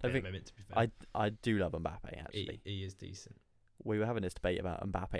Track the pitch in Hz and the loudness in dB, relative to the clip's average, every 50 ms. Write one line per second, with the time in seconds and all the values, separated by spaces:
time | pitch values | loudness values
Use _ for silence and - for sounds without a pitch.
0 | - 123 127 131 92 92 95 92 - - - - - - - 107 117 113 - - | 0 2 2 2 0 0 -6 -6 -8 -10 -14 -16 -8 0 4 4 4 4 2 -6
1 | - - - - 107 107 110 - - 117 110 101 92 82 78 82 85 78 85 - | -12 -4 0 2 2 2 2 2 2 4 6 6 4 4 2 0 -2 -2 -4 -4
2 | - - - - - - - 104 92 - - 107 - - 101 95 95 92 95 - | -10 -10 -10 -8 -10 -8 -6 -6 -4 -4 -6 -8 -6 -6 -6 -4 -4 -6 -8 -10
3 | 95 92 98 - - - - - _ _ _ _ _ _ _ - - 107 107 107 | -12 -12 -12 -12 -14 -16 -18 -20 _ _ _ _ _ _ _ -8 -2 2 2 4
4 | 107 117 120 110 95 90 - - - 90 90 90 92 90 85 - - 98 90 92 | 4 4 2 2 0 -2 -2 0 0 0 2 2 0 -2 -2 -2 -4 -2 -2 -2
5 | 92 - - | -2 0 -2